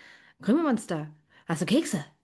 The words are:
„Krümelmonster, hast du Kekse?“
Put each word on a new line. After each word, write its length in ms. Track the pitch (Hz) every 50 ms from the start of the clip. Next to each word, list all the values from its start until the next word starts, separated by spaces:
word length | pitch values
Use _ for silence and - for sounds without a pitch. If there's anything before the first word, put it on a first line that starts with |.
| - - - - - _ _ _
„Krümelmonster, 640 | - 196 247 339 330 285 233 226 - - 175 151 151 151 - _ _ _ _ - _
hast 160 | - 165 -
du 40 | 180
Kekse?“ 380 | 139 208 320 330 - - 147 - - _ _